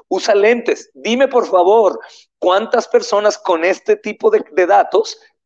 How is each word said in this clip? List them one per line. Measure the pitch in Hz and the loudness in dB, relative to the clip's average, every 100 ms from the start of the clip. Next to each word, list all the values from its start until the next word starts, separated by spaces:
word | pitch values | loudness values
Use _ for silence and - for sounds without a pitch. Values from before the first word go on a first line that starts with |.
| _ | _
usa | 185 226 | -6 0
lentes". | 202 208 240 226 - - | 2 2 0 -2 -6 -8
Dime, | 131 180 240 269 | -12 -6 -2 0
por | 247 170 | 0 0
favor, | 185 175 226 190 - - - _ _ | 2 4 4 2 -2 -16 -20 _ _
¿cuántas | 180 190 226 240 - | -2 -2 0 -2 0
personas | 240 - 202 208 190 | -2 0 0 0 -2
con | - 165 175 | -4 -2 0
este | 180 - 208 | -2 -2 -4
tipo | 214 202 220 | -4 -4 0
de, | 208 - | 0 -2
de | - | -2
datos | 175 202 - 202 - - _ _ | 2 2 2 -2 -4 -10 _ _